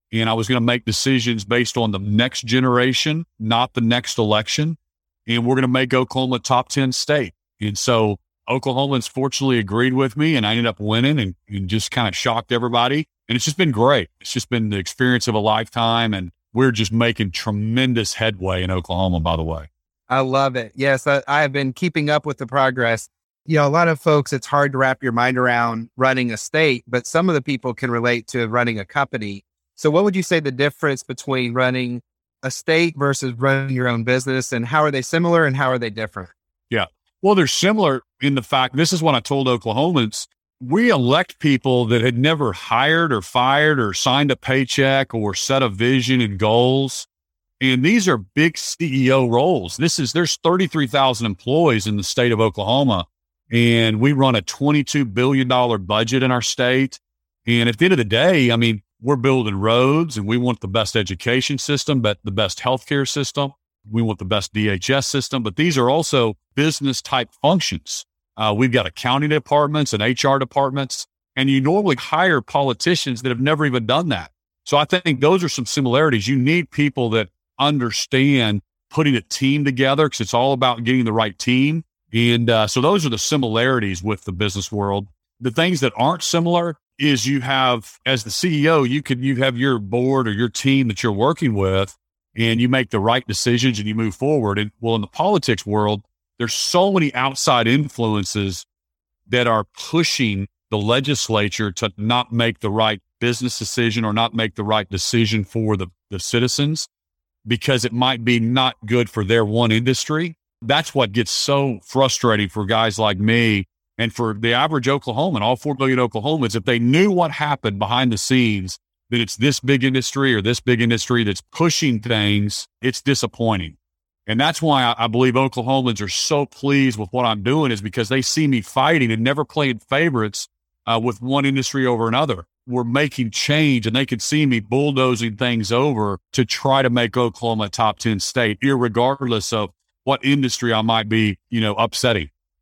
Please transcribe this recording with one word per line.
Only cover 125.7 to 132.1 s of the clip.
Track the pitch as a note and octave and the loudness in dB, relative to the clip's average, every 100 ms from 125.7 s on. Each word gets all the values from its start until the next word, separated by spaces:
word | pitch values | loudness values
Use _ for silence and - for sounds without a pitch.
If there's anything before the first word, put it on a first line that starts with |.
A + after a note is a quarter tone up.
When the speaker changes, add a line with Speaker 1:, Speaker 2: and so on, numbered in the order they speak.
| C3+ B2+ G2+ | 0 0 -4
Speaker 1:
are | G2+ | -6
so | - - D3+ C#3 | -6 -2 -2 -2
pleased | - C#3 C#3+ C3+ A2 | -4 0 2 2 0
with | G2+ | -6
what | B2+ A#2+ | -2 -2
I'm | G#2+ | 0
doing, | G2+ D3+ C#3+ | 0 0 0
is | A2 | -2
because | G#2 B2 G#2+ | -6 -4 -2
they | C3 | -2
see | B2 - D3+ | -2 0 0
me | B2 | 0
fighting | - C3 C#3 E3 A#2+ | -2 0 2 2 2
and | A2+ | 0
never | A#2+ C#3+ | 0 -2
playing | D3 D#3 C#3 A2+ | -4 -2 -2 -4
favorites, | - C#3 E3 B2+ G#2+ - - _ _ _ - | -2 0 2 0 -4 -6 -14 _ _ _ -2
uh, | A#2 | 0
with | A#2+ A2+ | 0 -4
one | B2 C#3 C#3 | -4 0 0
industry | C3+ B2 C#3 B2+ | 0 -2 -2 0
over | A#2+ | 0
another. | A2+ | 0